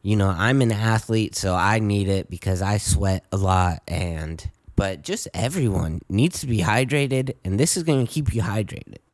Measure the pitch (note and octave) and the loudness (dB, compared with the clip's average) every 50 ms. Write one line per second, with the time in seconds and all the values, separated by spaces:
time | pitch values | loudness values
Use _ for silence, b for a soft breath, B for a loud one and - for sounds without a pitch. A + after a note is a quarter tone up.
0 | - G2 G#2+ G#2 G2 G2 F#2 E2 G2+ A#2 C3 C#3 B2+ A2+ A2 G2+ A2 A2+ A2+ A2 | 2 2 2 4 4 2 2 2 2 2 4 4 4 2 2 2 2 2 2 0
1 | - - A2+ A2 A2 - - - - F#2+ F2+ F2+ F2 G2 A2 A2+ A2 G2+ G#2 G2+ | 0 0 0 0 0 0 -2 -2 -2 0 0 2 2 2 2 2 2 2 2 2
2 | G2 F#2+ G2 F#2+ - - F2+ F2 - F#2+ F#2 F2+ F#2+ G2 G#2 G#2+ - - - - | 2 2 0 -2 -2 -6 -12 -6 -2 -2 -2 0 0 0 0 0 0 0 0 2
3 | G2+ G2 F#2+ F#2 _ _ - G2 G2 F#2 F#2 F#2 F2+ F2 E2 - _ - F2 E2+ | 2 0 0 -2 _ _ -4 -2 2 2 2 4 2 2 0 -4 _ -6 -4 -4
4 | F#2 F2 E2 D#2 D#2 D#2 E2 E2 - - _ _ _ - - - G2+ F#2+ F#2+ C#2+ | -4 -4 -4 -6 -6 -8 -10 -8 -10 -12 _ _ _ -4 -2 0 0 0 -4 -8
5 | D2 - F#3+ A#3+ - - - - - F3 E3+ F#3+ C3+ A2 F#2+ F2 E2 D#2 D#2+ F2 | -6 -6 -6 -6 -6 -8 -6 -4 -4 -2 -2 0 0 0 0 0 -2 -2 -4 -6
6 | - _ F#2+ G#2 C3+ F3 - - - C3 A#2 G#2 F2 A2 G#2+ B2 C3 B2+ D3 D3 | -6 _ 0 2 2 2 0 -4 -4 -2 -2 0 2 2 2 2 2 2 0 0
7 | C#3+ C3 C3+ C3 C3 C3+ - _ _ F#2 G2 G#2+ D3 E3+ - F#3 E3 E3 D3 C3+ | 0 0 0 -2 -2 -2 -6 _ _ -2 2 2 2 2 0 0 0 2 2 2
8 | A#2+ - - D#3 D3 A2+ - A2+ F2+ - G2+ A2 G#2 - - - - - - - | 2 0 -2 -2 -2 -2 0 0 -2 0 -2 -2 -4 -6 -8 -14 -14 -16 -20 -20
9 | _ _ | _ _